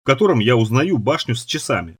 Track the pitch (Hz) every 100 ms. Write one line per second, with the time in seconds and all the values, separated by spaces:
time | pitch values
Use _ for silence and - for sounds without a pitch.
0 | - 135 208 135 107 120 110 123 175 151
1 | 107 160 - 120 - 156 - 107 85 85